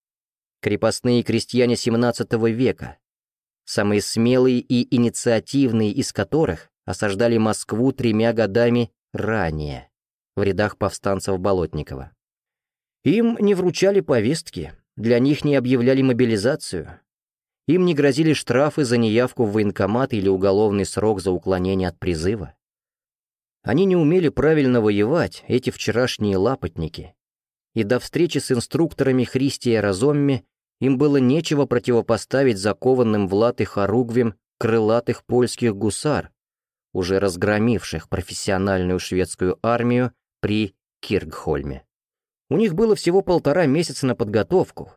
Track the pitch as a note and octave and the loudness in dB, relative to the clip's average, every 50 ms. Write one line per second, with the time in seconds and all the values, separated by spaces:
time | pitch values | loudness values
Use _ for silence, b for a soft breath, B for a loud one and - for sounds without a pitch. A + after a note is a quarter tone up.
0 | _ _ _ _ _ _ _ _ _ _ _ _ - G#2+ G#2 G2+ - A2+ - - | _ _ _ _ _ _ _ _ _ _ _ _ -4 -4 -2 0 0 -2 -2 0
1 | - B2 B2 A#2+ A2+ - A2 A2+ - - - B2 B2 A#2+ A#2+ A2 - A#2+ A2+ A2+ | 0 0 2 2 0 0 -2 -2 -2 -2 0 0 2 2 0 0 0 0 0 2
2 | A#2+ A#2+ A#2 - A#2+ - - A2+ A2 A2+ A2 A#2 C3 A2 - - - A#1+ - _ | 2 0 0 -2 -4 -2 0 0 0 0 0 0 0 0 0 -2 -8 -16 -16 _
3 | _ _ _ _ _ _ _ _ _ _ _ _ _ - - - G#2 G2+ G#2 G#2 | _ _ _ _ _ _ _ _ _ _ _ _ _ -6 -4 -2 0 2 0 0
4 | - - - A2+ A2+ A#2+ B2+ B2+ B2+ C3 B2 B2 - - B2 A#2+ A#2+ - - B2 | -2 -2 -2 0 2 2 4 4 4 4 2 0 -2 0 0 0 0 0 0 2
5 | A#2+ A2+ - - - B2 A#2 G#2+ - - - C#3 C#3 B2 A2 A2+ A2 G#2 G2 C#3 | 2 0 0 -2 0 0 0 0 -2 -2 0 0 2 2 2 2 0 0 0 -2
6 | B2+ - - - G2+ - - D3+ E3 B2+ E2+ D#2+ - _ _ _ _ - F#2 - | -4 -4 -4 -4 -4 -2 0 0 0 0 -2 -6 -10 _ _ _ _ -10 -6 -4
7 | A2 G#2 G2 G2 A#2 A#2 A#2 A2+ A2 A2 G#2 - - - A2 G#2+ B2 C3+ C3 - | -4 -4 0 0 0 2 2 2 2 0 0 -4 -6 -6 -2 0 0 0 0 0
8 | A#2+ A#2 G#2+ G#2+ A2+ A#2 A2+ A2+ A2 G2 F#2+ A#2 A#2+ A#2+ A#2+ A#2+ A#2 - _ _ | -2 0 2 2 2 2 2 0 0 0 2 2 2 2 2 0 0 -2 _ _
9 | _ _ - G2+ F#2+ G#2 A2+ G#2+ F#2 E2 D2+ D2+ D2+ D2 C2+ B1+ C2 _ _ _ | _ _ -8 -6 -4 -2 -2 -2 -2 -2 -4 -6 -8 -8 -10 -12 -14 _ _ _
10 | _ _ _ _ _ _ _ G2 G2+ G2 F#2 F2 G#2 G#2 - - G#2 F#2+ - - | _ _ _ _ _ _ _ -4 -2 -2 0 0 -2 -4 -2 -4 -4 -4 -4 -4
11 | - G2+ G2 F#2 - - G2 F#2 F2+ G#2 G2 F#2 E2 D#2 - D2+ D2 - C#2 C2 | -4 -2 -2 -2 -2 -4 -4 -2 0 0 0 0 -2 -4 -6 -8 -8 -8 -12 -14
12 | C2+ - _ _ _ _ _ _ _ _ _ _ _ _ _ _ _ _ _ _ | -14 -18 _ _ _ _ _ _ _ _ _ _ _ _ _ _ _ _ _ _
13 | _ C3+ F3 A3+ A#3 A#3 A#3 - G#3 G3+ G3+ F3 F3+ F3+ D#3+ - F3+ G3 G3+ G3 | _ 0 2 2 2 0 0 0 2 2 2 2 0 -2 0 2 0 2 2 2
14 | E3+ - C#3+ A#2+ G2+ A#2 D#3+ D#3+ - - - F#2 D#2 C#2 - - _ _ _ - | 0 2 0 0 2 0 -2 -2 -6 -10 -12 -12 -12 -12 -14 -20 _ _ _ -6
15 | G#2 A#2 A#2+ A#2+ B2+ C#3 D3+ - - D3 C#3+ C3+ B2 B2 C3 B2 A#2+ B2+ C3+ C3+ | 0 2 2 4 4 2 0 0 0 0 0 2 2 2 0 2 4 2 2 4
16 | C3+ C3 B2 A2+ B2+ A#2 A2+ G2+ G2 B2+ D#3 D3 - - G2 E2+ D2 D2+ D#2+ - | 2 2 2 2 2 2 2 0 0 0 -2 -2 -6 -10 -10 -10 -10 -10 -16 -20
17 | _ _ _ _ _ _ _ _ _ _ _ _ _ - D3+ F#3 F3+ F3 E3 C#3 | _ _ _ _ _ _ _ _ _ _ _ _ _ 0 2 2 2 2 2 2
18 | C#3+ C#3+ B2 C#3 D#3+ D#3+ C#3+ - - - A#2 B2+ D3 D3+ - - D3 A2+ B2 A#2+ | 2 2 2 2 2 2 2 0 -2 -2 0 2 2 0 0 -2 -2 0 2 2
19 | A#2 A2 G#2+ A#2 B2 B2 - - A#2+ G#2 G2+ A2 G#2 G#2 F#2 - G2+ F#2+ G#2+ B2 | 2 2 2 2 0 0 -2 -2 -4 0 0 0 0 0 0 -2 -2 0 0 0
20 | C3+ C3+ - G#2+ F#2+ G2 F#2+ F#2 F#2 G2 F#2+ G2+ A2 G#2+ G2 G2+ F#2+ - - G2 | -2 -2 -2 0 0 2 2 2 2 2 4 4 2 2 2 0 -2 -2 -2 -2
21 | G2+ A2 G#2+ F#2+ E2+ F#2+ F#2 F2 - F#2+ F#2+ F2+ F2+ F#2+ G2 F#2+ F#2 F2+ - _ | 0 0 0 0 -2 -2 -2 -2 -2 -2 -2 0 0 -2 0 0 -2 -4 -6 _
22 | - F2+ F2 D#2 D#2+ F#2 A2+ G#2+ E2 C2 - _ _ _ _ _ _ _ _ _ | -4 -4 -4 -2 -2 -2 -4 -4 -8 -14 -16 _ _ _ _ _ _ _ _ _
23 | _ _ _ _ _ _ _ _ _ _ _ _ _ - A2+ D3+ G3 G3 F#3 F3 | _ _ _ _ _ _ _ _ _ _ _ _ _ -2 0 2 2 2 2 2
24 | D#3+ C#3+ E3+ F#3 F3 C#3 - - B2+ D3+ D#3+ D3+ C#3 B2+ B2 A#2+ G#2+ G#2+ G#2 G2+ | 2 4 2 2 2 0 0 0 2 2 2 4 2 2 2 2 2 2 2 2
25 | G#2 A2+ D3+ F3 A#2 F2 - - - - A2+ B2+ - - - - - - G#2 A#2 | 2 2 2 0 0 -2 -4 -12 -6 -2 -2 -2 -2 -2 -6 -4 -6 -2 0 0
26 | B2+ A#2+ - - G#2+ G#2 G2 F#2 F#2+ A#2+ C3+ - - F#2 - - D#2+ D2+ - - | 0 -2 -2 -2 -2 0 0 2 0 0 0 -2 -6 -10 -6 -6 -8 -8 -8 -14
27 | - - _ _ _ _ _ _ _ _ _ _ _ _ _ A2+ G#2+ G2+ B2 B2 | -18 -18 _ _ _ _ _ _ _ _ _ _ _ _ _ -4 -2 -2 -2 -4
28 | - - - C#3 F3 E3+ - C#3+ - - C3+ A#2+ - - - - E3+ D#3+ - - | -6 -6 -2 -2 -2 -2 -2 -6 -4 -2 -4 -4 -4 -4 -2 -2 -2 -2 -2 -2
29 | C#3 C3+ B2+ C3 B2 - - C3 C3+ C#3+ - - - B2 A2+ A2 G2+ G2+ F#2+ F2+ | -2 0 0 0 -2 -2 -2 -2 -2 -2 -4 -4 -2 -2 0 0 0 -2 -2 0
30 | A#2+ D3 D3 D3 C#3+ C#3+ C3+ A#2+ - _ _ _ _ _ _ _ B2 C3 C#3 B2+ | 0 0 2 2 0 0 0 -2 -6 _ _ _ _ _ _ _ -2 0 0 2
31 | D3 D3+ C#3+ C#3 B2+ B2 C3+ E3 D#3+ - D#3+ C#3+ C#3 A#2+ A#2+ B2 - - A#2+ A2+ | 2 2 4 4 4 4 2 2 0 -2 0 0 0 0 0 -2 0 2 0 0
32 | G2+ - A#2 G#2 - - - C3 C#3 C3 A2+ F#2+ F#2+ G#2 G2 - - B2+ C3 B2+ | 2 0 -2 -2 -2 -4 -2 2 2 2 2 2 -2 -2 -2 0 2 2 2 4
33 | B2 A2 G#2+ G#2 G2+ F2+ F#2+ G2+ A2+ A#2+ A#2+ - A2 - - G#2 G2+ G2 G2+ B2 | 4 2 2 0 0 0 2 2 2 2 2 -2 -4 -4 -2 -2 0 0 2 0
34 | B2+ A#2 A2+ B2 A#2+ A2+ - - _ _ _ _ - A2+ A2 A#2 A2 G#2+ A2+ A#2+ | 0 0 0 0 0 0 -2 -8 _ _ _ _ -2 0 2 2 2 2 2 2
35 | - - A2+ - _ - A#2 B2 B2 A2+ - - B2 A#2 G2+ G2 A2+ G#2+ F#2+ - | 0 -2 -6 -6 _ -2 0 2 2 0 -2 -2 -2 -2 0 0 -2 -2 -2 -2
36 | - D3+ C#3+ G2 D#2 - _ _ _ _ _ _ _ _ _ _ _ _ - F#2 | -2 -2 -2 -2 -4 -6 _ _ _ _ _ _ _ _ _ _ _ _ -6 -4
37 | F2+ F2 F#2+ F#2+ G2+ G2 E2+ F2 G2 G2 G#2+ G#2+ A2 A#2+ A#2 F2+ - - - D#2+ | -2 0 0 0 0 0 -2 0 0 0 2 2 2 0 0 -2 -4 -6 -10 -10
38 | - - - - - - F#2+ - - - G2 F#2 F#2+ G2+ G2 F#2 F2+ F2+ F#2 F2+ | -8 -6 -6 -6 -6 -8 -12 -8 -4 -2 -2 0 0 0 0 0 0 0 -2 -2
39 | - - F#2+ F#2 F2+ E2+ - - F#2 F#2 F2+ - - A2+ A#2+ A#2 A#2 A#2+ A#2+ B2 | -4 -4 -2 -2 -2 -2 -2 -2 -2 -2 -2 -2 -2 -2 0 0 0 0 0 0
40 | B2+ B2 - _ _ _ _ _ - G2+ G#2 G#2+ G#2+ F#2+ - _ _ _ _ _ | 0 -2 -6 _ _ _ _ _ -4 -2 0 0 -2 -4 -6 _ _ _ _ _
41 | - - G#2+ F2+ D2+ D#2+ - - - E2 D2+ C#2+ C#2 C#2+ C2+ C2 - _ _ _ | -8 -4 -4 -4 -4 -6 -14 -10 -6 -4 -4 -4 -4 -8 -10 -12 -16 _ _ _
42 | _ _ _ _ _ _ _ _ _ _ C3 F3 A3+ G#3+ D#3 E3 A3+ A3 G3+ - | _ _ _ _ _ _ _ _ _ _ 0 0 0 0 2 0 2 2 2 2
43 | - F3 E3+ G3 F#3+ - F3+ D#3 - C#3+ C#3+ F3+ F3 C3+ C3 E3 F3 - C3+ - | 0 2 2 2 2 2 0 0 2 2 2 2 2 2 2 0 0 -2 -6 -4
44 | - C3 A#2 - A#2 G#2 G2+ F2+ - - F3 F#3 C#3+ - - - - - - | -2 -2 -2 -2 -4 -2 0 -2 0 2 2 0 0 0 -4 -14 -18 -18 -20